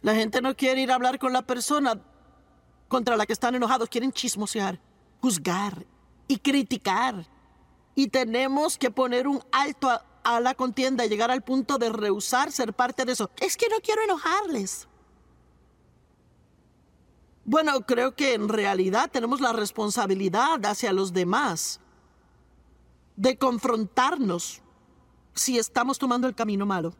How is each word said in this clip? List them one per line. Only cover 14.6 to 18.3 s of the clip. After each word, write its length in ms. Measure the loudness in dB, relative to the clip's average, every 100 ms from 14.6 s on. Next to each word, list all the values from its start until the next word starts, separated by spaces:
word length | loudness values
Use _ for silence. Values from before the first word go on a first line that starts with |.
| -4 -8 -14 _ _ _ _ _ _ _ _ _ _ _ _ _ _ _ _ _ _ _ _ _ _ _ _ _
Bueno, 360 | 2 2 4 0
creo 340 | 2 2 2 0
que 180 | 0